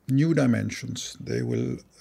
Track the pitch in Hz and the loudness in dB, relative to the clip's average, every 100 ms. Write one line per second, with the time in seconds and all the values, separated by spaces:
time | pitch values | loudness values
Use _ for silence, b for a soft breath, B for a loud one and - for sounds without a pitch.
0 | - 135 160 156 131 110 107 - 117 113 | 0 2 4 4 4 2 0 -6 -10 -8
1 | - - - 60 60 58 62 62 - _ | -10 -12 -6 -4 -2 -2 -2 -6 -10 _